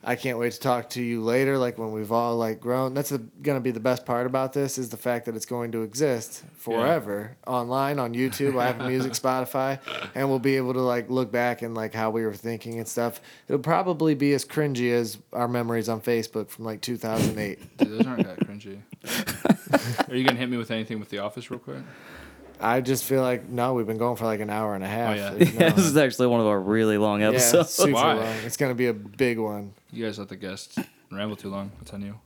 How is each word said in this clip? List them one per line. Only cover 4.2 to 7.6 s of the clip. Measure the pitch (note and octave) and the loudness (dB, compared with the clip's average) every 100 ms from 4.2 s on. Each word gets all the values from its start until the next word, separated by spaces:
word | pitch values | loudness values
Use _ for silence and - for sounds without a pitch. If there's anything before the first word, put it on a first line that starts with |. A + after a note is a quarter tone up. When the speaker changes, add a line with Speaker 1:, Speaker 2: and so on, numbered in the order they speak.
| B2+ | 2
Speaker 1:
about | C3 C3 | 0 0
this, | C#3+ C#3 C3 | 0 -2 -2
is | B2 | -6
the | A2 | -4
fact | B2 A#2+ A#2+ | -2 -2 -2
that | A2 | -8
it's | - | -6
going | A#2+ A#2+ | -6 -4
to | A2+ | -4
exist | A2 A2+ D3 A#2+ A#2 - | -6 0 0 0 -4 -14
Speaker 2:
Yeah. | - - | -18 -14
Speaker 1:
forever | - A2+ B2+ E3 G#2 G2+ G#2+ C3 - | -2 2 4 2 0 -6 -6 -12 -4
online | B2+ | -2